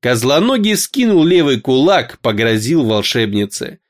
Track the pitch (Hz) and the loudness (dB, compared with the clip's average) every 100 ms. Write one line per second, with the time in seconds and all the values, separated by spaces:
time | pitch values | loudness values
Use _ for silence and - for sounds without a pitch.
0 | 120 123 120 147 220 262 208 208 - 269 | -2 -2 0 0 0 0 0 -2 -4 -2
1 | 240 190 160 180 147 127 - 131 160 190 | 2 4 4 4 2 0 0 2 2 2
2 | 117 - 123 107 113 110 110 165 120 107 | -2 -6 -4 -2 0 0 0 0 0 -2
3 | 98 120 110 101 101 - - - _ | -2 -2 -2 -2 -4 -8 -12 -14 _